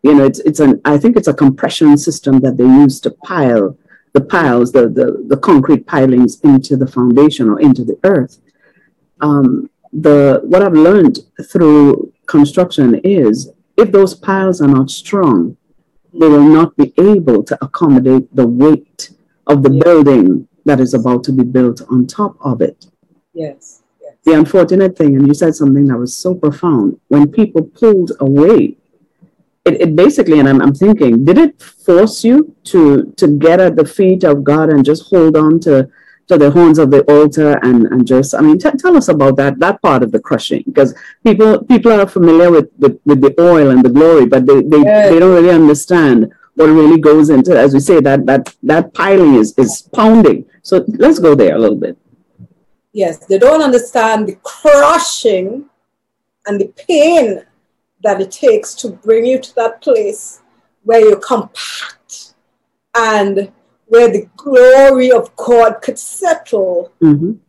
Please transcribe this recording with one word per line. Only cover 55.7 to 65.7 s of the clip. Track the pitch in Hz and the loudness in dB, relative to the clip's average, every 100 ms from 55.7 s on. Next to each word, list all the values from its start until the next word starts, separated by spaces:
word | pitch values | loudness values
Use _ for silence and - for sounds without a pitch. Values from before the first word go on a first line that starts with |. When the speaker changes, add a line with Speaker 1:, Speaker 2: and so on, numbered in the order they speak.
| _ _ _ _ _ _ _ - | _ _ _ _ _ _ _ -10
Speaker 2:
and | 202 | -8
the | 196 _ - | -8 _ -6
pain | 320 302 339 233 190 _ _ _ _ _ _ | -2 0 0 -2 -6 _ _ _ _ _ _
that | 214 180 | -6 -6
it | 190 | -8
takes | - 277 214 - - | -4 -2 -2 -6 -16
to | 233 | -16
bring | 180 214 220 233 | -12 -4 -4 -2
you | 262 | -6
to | 262 - | -8 -8
that | 226 - | -8 -8
place | - 233 202 214 - - _ _ _ _ | -4 -4 -4 -10 -20 -20 _ _ _ _
where | 202 226 | -2 2
you're | 220 202 | 2 0
compact | - 240 - - - - - - _ - - _ _ _ _ _ _ 233 | -4 -8 -8 -16 -16 -16 -18 -20 _ -20 -20 _ _ _ _ _ _ -6
and | 220 214 202 196 196 _ _ _ _ | -4 -4 -4 -6 -10 _ _ _ _
where | 226 240 | 2 2
the | - - _ | -2 -10 _
glory | 285 254 254 262 277 262 254 | -2 4 4 6 4 2 0
of | 240 - - | 0 -2 -14
God | - 240 220 | -2 0 0